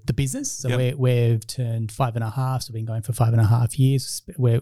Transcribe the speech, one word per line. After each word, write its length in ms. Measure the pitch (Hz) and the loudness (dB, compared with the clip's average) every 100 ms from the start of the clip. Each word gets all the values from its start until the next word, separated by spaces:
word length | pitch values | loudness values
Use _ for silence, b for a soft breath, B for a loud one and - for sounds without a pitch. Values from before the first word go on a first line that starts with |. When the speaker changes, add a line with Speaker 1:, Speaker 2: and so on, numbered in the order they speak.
| - | -2
Speaker 1:
the 60 | |
business. 380 | 110 135 262 277 | -2 -2 -2 -6
So 160 | - 123 | -6 -2
Speaker 2:
Yep. 100 | 123 | 0
Speaker 1:
we're, 180 | 123 131 | 0 0
we've 500 | 127 120 117 113 - | 2 4 4 2 -2
turned 440 | - 117 113 110 | -6 -4 -4 -4
five 240 | - 123 | -2 -2
and 100 | 117 | -2
a 60 | 110 | -4
half, 320 | 131 131 131 | -2 -2 -4
so 100 | - | -6
we've 60 | 113 | -8
been 80 | 110 | -4
going 160 | 113 | -6
for 100 | 117 | -4
five 200 | - 113 | 0 2
and 100 | 117 | 4
a 40 | 107 | 4
half 320 | 117 120 - | 4 2 2
years. 280 | 131 135 - | 2 2 -2
Spe-, 320 | - - - | -10 -10 0
we're 220 | 123 117 | 2 2